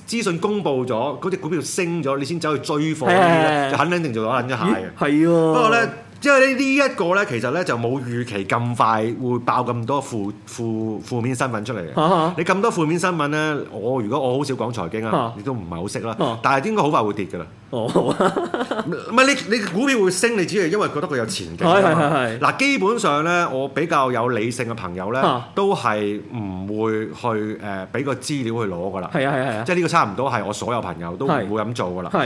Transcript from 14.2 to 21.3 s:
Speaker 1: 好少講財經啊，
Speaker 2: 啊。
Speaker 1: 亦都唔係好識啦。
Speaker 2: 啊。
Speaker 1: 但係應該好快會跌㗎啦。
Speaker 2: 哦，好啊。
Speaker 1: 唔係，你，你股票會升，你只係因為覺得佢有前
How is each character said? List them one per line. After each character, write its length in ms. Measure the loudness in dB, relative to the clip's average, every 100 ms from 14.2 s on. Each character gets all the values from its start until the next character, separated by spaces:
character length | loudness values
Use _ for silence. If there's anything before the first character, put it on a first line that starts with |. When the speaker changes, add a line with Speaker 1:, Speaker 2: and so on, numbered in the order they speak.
| 0 0
Speaker 1:
好 60 |
少 100 | 0
講 180 | -2 -4
財 140 | -4 -4
經 160 | -4 -2
啊， 120 | 0
Speaker 2:
啊。 160 | -2 -4
Speaker 1:
亦 40 |
都 100 | -6
唔 100 | -6 -6
係 60 | -6
好 120 | -6
識 120 | -6
啦。 160 | -6 -2
Speaker 2:
啊。 200 | -2 0
Speaker 1:
但 200 | 2 2
係 60 | 2
應 80 | 2
該 60 |
好 60 | 2
快 140 | 2
會 80 | 2
跌 120 | 0 -4
㗎 140 | -8
啦。 80 | -10 -14 -8
Speaker 2:
哦， 160 | -4 0
好 120 | 0
啊。 300 | 0 2 2 0 -2 -4 -4 -4 -4 -6 0
Speaker 1:
唔 60 | 4
係， 80 | 4 4 0
你， 60 | -2
你 60 | 0
股 200 | 0 2
票 120 | 4
會 100 | 2
升， 260 | 2 0 2
你 80 | 0
只 100 | 0
係 140 | 0
因 80 | 0
為 80 | 0
覺 120 | -2
得 60 | -2
佢 100 | -2
有 80 |
前 220 | -2